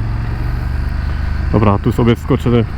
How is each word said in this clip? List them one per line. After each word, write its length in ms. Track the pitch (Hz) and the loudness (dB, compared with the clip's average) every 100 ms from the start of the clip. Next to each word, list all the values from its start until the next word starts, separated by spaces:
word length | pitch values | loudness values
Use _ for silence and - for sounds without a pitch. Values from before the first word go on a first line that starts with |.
| - - - - - - - - - - - - - - - | -4 -4 -4 -4 -4 -4 -4 -4 -4 -4 -4 -2 -2 -2 0
Dobra, 260 | 110 104 101 | 2 4 2
tu 140 | 120 | 2
sobie 240 | 107 117 117 | 2 2 2
wskoczę 340 | - 127 127 120 110 | 2 0 2 2 2